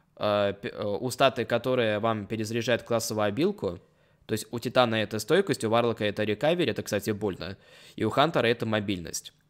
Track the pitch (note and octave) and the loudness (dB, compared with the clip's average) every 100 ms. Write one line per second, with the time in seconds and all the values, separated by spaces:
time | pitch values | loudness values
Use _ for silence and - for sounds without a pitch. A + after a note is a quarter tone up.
0 | _ - G#2 G#2 G2+ F#2+ - - G#2 G2+ | _ -4 0 2 2 -2 -8 -6 -4 -2
1 | B2+ - C3+ B2 A2 A#2 B2+ B2+ A2 G#2 | -4 2 2 2 -2 -2 0 2 2 2
2 | A2+ G#2+ G2 A2 G#2+ A#2 A2+ A2+ - A#2 | 0 -2 -4 -4 -2 -2 0 0 0 -2
3 | - G#2+ G#2 G2+ F#3+ G3+ F#2+ F2 - _ | 0 0 0 2 0 0 -6 -6 -14 _
4 | _ _ - A2 - A#2 A#2+ C3 A#2+ A2 | _ _ -6 -6 -4 -6 0 2 4 2
5 | G#2 A2 - F3 G3 C3 A2 A2+ A#2 A2 | 0 -4 2 2 2 0 2 4 2 0
6 | G#2 G2+ G#2+ G#2 D3+ F3 C#3+ G#2 - G#2 | -2 0 -2 0 2 2 0 -2 -2 -2
7 | A2 G#2 G#2 E2+ E2+ G2 - - - - | -2 -2 -2 -4 -8 -12 -18 -20 -18 -2
8 | A2 C3+ D#3 E3 A#2 A#2+ A2+ G#2+ G2+ F#2 | 0 2 2 2 2 0 0 0 0 -4
9 | D2+ - - - | -6 -10 -12 -20